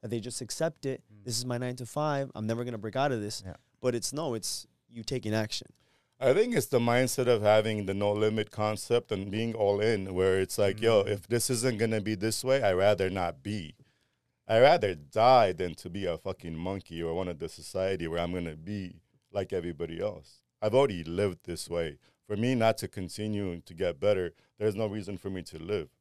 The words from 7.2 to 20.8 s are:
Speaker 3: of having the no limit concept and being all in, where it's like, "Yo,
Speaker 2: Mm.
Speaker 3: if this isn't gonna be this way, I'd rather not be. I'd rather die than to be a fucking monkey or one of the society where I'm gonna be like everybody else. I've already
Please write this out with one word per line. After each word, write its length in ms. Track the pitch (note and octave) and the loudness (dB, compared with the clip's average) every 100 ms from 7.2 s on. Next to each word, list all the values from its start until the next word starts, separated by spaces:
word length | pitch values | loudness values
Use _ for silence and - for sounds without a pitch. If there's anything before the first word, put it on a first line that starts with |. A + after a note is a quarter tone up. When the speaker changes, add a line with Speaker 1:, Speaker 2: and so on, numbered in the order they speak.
| B2 | 2
Speaker 3:
of 140 | A#2 | 4
having 460 | G#2 G#2+ A2 G#2+ F#2+ | 6 6 6 0 -2
the 60 | |
no 200 | G2 G2+ | -2 0
limit 360 | G#2 G#2+ A2 G#2+ | 2 2 0 -4
concept 600 | - G#2+ G#2+ - A#2+ - | -2 -2 -2 0 0 0
and 180 | G2+ G2 | -6 -4
being 240 | G2+ A#2 | -4 -4
all 280 | A2+ G2+ G2+ | 0 2 4
in, 320 | G#2+ A2 F#2+ | 2 0 -2
where 260 | F#2 F#2+ F#2+ | 2 4 4
it's 180 | F#2+ - | 0 2
like, 220 | G2+ G#2+ | 0 2
"Yo, 220 | A2 A2+ | 4 6
Speaker 2:
Mm. 60 | G#2 | 4
Speaker 3:
if 180 | G2+ - | -2 -2
this 220 | A#2 - | -2 0
isn't 280 | B2 B2+ A2 | 0 0 0
gonna 220 | A2+ A2 | 0 0
be 160 | G2+ G#2+ | -2 -2
this 260 | G#2 - | -2 -4
way, 200 | C3 C3+ | 0 2
I'd 100 | A2 | 4
rather 360 | F2+ G2 G2+ F#2+ | 4 4 4 2
not 340 | F#2+ F2 - | 0 -4 -6
be. 320 | G2+ G#2+ D#2+ - _ _ _ _ _ _ _ | -8 -8 -8 -16 _ _ _ _ _ _ _
I'd 120 | A2+ | 6
rather 340 | C3+ E3+ G#2 E2+ | 8 6 2 -2
die 560 | C#2+ G#2+ A#2 C3 G#2 | -6 4 8 8 6
than 240 | E2+ F2+ D#2+ | 2 -4 -6
to 140 | F2+ | -10
be 160 | F2 F#2+ | -6 -4
a 120 | D#2+ | -4
fucking 380 | - F2 F2+ D#2+ | -6 -10 -8 -8
monkey 460 | F2 G2 - E2 | -6 -6 -8 -8
or 120 | E2 E2 | -4 -4
one 120 | F#2 | -4
of 120 | D#2+ | -6
the 100 | D#2+ | -10
society 580 | - D2+ F#2+ F#2+ F#2+ E2 | -12 -10 -4 -2 -2 -4
where 120 | E2 | -2
I'm 120 | F2 | -2
gonna 240 | F2+ E2+ D#2 | -4 -6 -10
be 460 | D#2+ G#2 F#2 E2 _ _ _ | -10 -8 -8 -14 _ _ _
like 200 | G2 F#2 | -6 -4
everybody 480 | F#2+ E2+ D#2 E2 E2 | -4 -6 -6 -8 -6
else. 420 | G2+ F2+ - _ _ _ | -6 -6 -18 _ _ _
I've 120 | G#2+ | 0
already 280 | A#2+ | 2